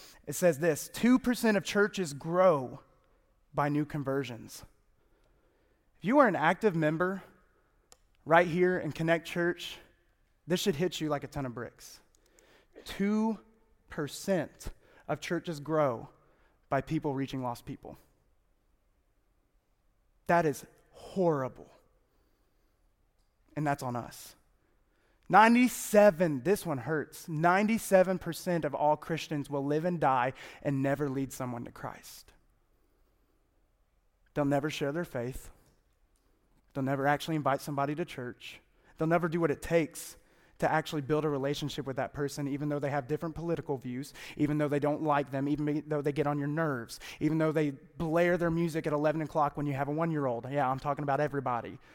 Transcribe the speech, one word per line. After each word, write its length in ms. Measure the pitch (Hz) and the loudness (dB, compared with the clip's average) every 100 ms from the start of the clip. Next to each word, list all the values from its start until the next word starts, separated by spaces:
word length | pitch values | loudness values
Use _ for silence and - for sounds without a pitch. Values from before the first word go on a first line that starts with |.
| - - - | -20 -16 -10
it 80 | - | 0
says 240 | 180 139 | 2 4
this, 300 | 170 143 - | 0 0 -4
two 240 | - 233 254 | 0 4 4
percent 380 | 240 240 226 202 | 2 0 2 2
of 80 | |
churches 500 | - 208 208 196 165 | 2 2 2 0 -4
grow 680 | 139 160 175 185 147 120 123 - _ _ _ _ _ _ 143 | -6 -2 6 6 6 0 -12 -20 _ _ _ _ _ _ -2
by 140 | 147 | 0
new 160 | 147 147 | 0 -2
conversions. 800 | 151 135 135 123 117 113 - - _ _ _ _ _ _ _ _ _ _ _ _ _ | -4 -2 -2 -4 -10 -14 -18 -20 _ _ _ _ _ _ _ _ _ _ _ _ _
If 80 | 175 | 4
you 140 | 285 | 6
are 80 | 240 | 6
an 80 | 147 | 6
active 400 | 156 185 220 165 | 2 4 2 2
member 480 | 151 160 180 196 - _ _ _ _ _ _ - _ _ - | 2 2 -2 -2 -12 _ _ _ _ _ _ -20 _ _ 4
right 200 | 165 180 | 6 6
here 320 | 175 180 180 | 4 2 2
in 140 | 151 | -2
Connect 340 | - 165 165 - | -2 0 0 0
Church, 520 | 175 170 - - - - _ _ _ _ _ - | -2 0 -2 -8 -14 -20 _ _ _ _ _ -4
this 120 | 175 | 0
should 160 | 208 143 | 0 0
hit 240 | 180 - | -2 -2
you 80 | 156 | -4
like 160 | 143 | -4
a 40 | 143 | -4
ton 180 | 143 131 | -6 -6
of 80 | |
bricks. 480 | 117 113 - - - _ _ _ _ _ _ _ - | -6 -10 -12 -20 -20 _ _ _ _ _ _ _ -20
Two 560 | - - 202 214 220 214 - _ _ _ _ | -14 -4 0 2 0 -2 -10 _ _ _ _
percent 840 | - 143 - - 185 127 - - - _ - - | -8 -8 -6 -2 -2 -2 -8 -12 -12 _ -18 -8
of 140 | 147 | -8
churches 400 | - 170 - 147 | -4 -6 -6 -10
grow 480 | 143 156 143 113 - - _ _ _ _ _ | -2 0 0 -2 -10 -20 _ _ _ _ _
by 140 | 139 | -2
people 320 | 135 156 147 | -2 -2 -2
reaching 280 | 135 135 135 | -4 -4 -4
lost 220 | 123 120 | -6 -8
people. 340 | - - - - _ _ _ _ _ _ _ _ _ _ _ _ _ _ _ _ _ _ _ _ _ _ - | -12 -14 -14 -18 _ _ _ _ _ _ _ _ _ _ _ _ _ _ _ _ _ _ _ _ _ _ 0
That 180 | 170 160 | 2 2
is 200 | 135 - _ _ | -2 -10 _ _
horrible. 840 | - - 196 170 147 127 - - - _ _ _ _ _ _ _ _ _ _ _ _ _ _ _ _ _ 143 | -20 -10 0 2 2 -2 -8 -20 -20 _ _ _ _ _ _ _ _ _ _ _ _ _ _ _ _ _ -4
And 100 | 151 | -2
that's 180 | 139 | -2
on 120 | 131 120 | -4 -6
us. 400 | - - - - _ _ _ _ _ _ _ _ - | -8 -14 -20 -20 _ _ _ _ _ _ _ _ 4
Ninety-seven, 1120 | 196 226 240 247 - - 208 208 160 175 139 | 8 8 8 4 0 2 8 8 6 0 0
this 220 | 147 202 170 | 0 0 0
one 140 | 135 | -4
hurts, 500 | 120 156 - - - | -2 -4 -4 -10 -8
ninety-seven 880 | 156 175 185 214 226 - 190 185 185 | 0 4 4 4 0 4 6 6 2
percent 480 | 170 156 185 170 147 | -4 -6 -2 0 0
of 100 | 135 | 2
all 220 | 147 151 | 2 2
Christians 520 | - 160 - 151 139 | -2 -6 -4 -4 -2
will 140 | 139 | -4
live 220 | 139 151 180 | 0 0 0
and 120 | 170 | 0
die 360 | 147 131 127 - - - | 2 2 0 -4 -14 -6
and 220 | 143 135 | -2 0
never 240 | 135 139 147 | 0 0 -2
lead 240 | 135 135 | -2 -6
someone 320 | - 127 120 | -6 -8 -8
to 80 | 120 | -10
Christ. 640 | - 123 - - - - _ _ _ _ _ _ _ _ _ _ _ _ _ _ _ _ _ _ _ _ | -12 -12 -12 -18 -20 -20 _ _ _ _ _ _ _ _ _ _ _ _ _ _ _ _ _ _ _ _
They'll 100 | 147 | -2
never 260 | 143 143 151 | 2 2 0
share 220 | - 143 | -2 -4
their 140 | 156 175 | -4 -6
faith. 440 | 127 120 - - - _ _ _ _ _ _ _ _ _ _ _ | -6 -6 -8 -14 -20 _ _ _ _ _ _ _ _ _ _ _
They'll 100 | 139 | -6
never 240 | 131 139 139 | -4 -2 0
actually 300 | 147 - 156 | 0 -2 -2
invite 240 | 147 170 | 0 -2
somebody 340 | - 139 143 151 | -4 -4 -4 -4
to 80 | |
church. 560 | 170 - 120 - - - _ _ _ - | -8 -8 -12 -12 -18 -20 _ _ _ -4
They'll 100 | 160 | 0
never 220 | 170 170 | 2 2
do 100 | 170 | 0
what 120 | 165 | 0
it 100 | 135 | 0
takes 560 | - 170 151 - - - _ _ _ - | 0 0 0 -6 -16 -18 _ _ _ -4
to 100 | 170 | 0
actually 300 | 156 - 156 | 0 -2 -6
build 220 | 131 151 | -2 0
a 60 | 151 | 0
relationship 580 | 143 139 147 147 - 135 | -2 -2 -2 -4 -6 -6
with 80 | 127 | -6
that 180 | 120 | -6
person, 340 | 143 143 147 139 | -4 -6 -4 -4
even 200 | 139 151 | -4 -2
though 100 | 143 | -2
they 120 | 139 | -2
have 180 | 143 123 | -4 -4
different 260 | 151 165 | -4 -4
political 440 | 156 170 156 143 135 | -6 -4 -4 -4 -6
views, 360 | 123 123 - - - - | -6 -8 -10 -14 -14 -2
even 220 | 147 151 | 0 2
though 100 | 147 | 2
they 120 | 143 | 2
don't 220 | 143 147 | 0 0
like 300 | 156 147 127 | 2 2 0
them, 160 | 135 143 | -2 0
even 340 | 147 151 151 151 | 0 0 -2 -2
though 140 | 147 | -2
they 100 | 143 | 0
get 160 | 143 143 | 0 0
on 100 | 147 | 0
your 100 | 143 | -2
nerves, 520 | 156 160 127 117 - - - | -2 -2 -2 -6 -14 -16 -2
even 180 | 151 160 | 0 2
though 140 | 156 | 2
they 180 | 156 147 135 - - | 2 0 -4 -14 -6
blare 400 | 165 165 175 180 | 0 2 4 4
their 140 | 170 | 2
music 340 | 165 170 156 156 | 2 0 -2 -2
at 60 | |
eleven 300 | 147 151 156 | 2 2 0
o'clock 340 | 151 160 147 147 | -2 0 0 0
when 100 | 147 | -4
you 80 | |
have 140 | 135 143 | -2 -2
a 40 | |
one-year-old. 540 | 151 170 151 135 117 127 | 0 0 0 0 -2 -2
Yeah, 180 | 143 131 | 0 0
I'm 80 | 135 | 0
talking 260 | 147 143 | -2 -2
about 180 | 143 139 | 0 0
everybody, 580 | 147 139 127 117 98 90 - | 0 -2 -2 -4 -4 -14 -20